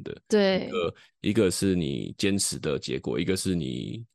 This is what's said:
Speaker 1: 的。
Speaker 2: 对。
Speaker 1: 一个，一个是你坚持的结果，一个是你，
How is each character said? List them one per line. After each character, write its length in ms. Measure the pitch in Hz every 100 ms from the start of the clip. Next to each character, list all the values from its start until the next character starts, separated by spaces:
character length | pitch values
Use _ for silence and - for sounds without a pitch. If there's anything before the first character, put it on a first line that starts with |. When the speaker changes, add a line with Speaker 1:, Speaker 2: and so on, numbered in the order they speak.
Speaker 1:
的。 200 | - - _
Speaker 2:
对。 380 | 214 196 185 -
Speaker 1:
一 60 |
个， 240 | 90 82 - - _
一 120 | -
个 180 | 104 92
是 240 | - 98 90
你 400 | 73 64 50 -
坚 180 | 98 98
持 220 | - 71
的 220 | 78 67
结 180 | - 64
果， 220 | - 60
一 40 |
个 120 | 87 95
是 160 | 95
你， 500 | 87 65 62 - 117 117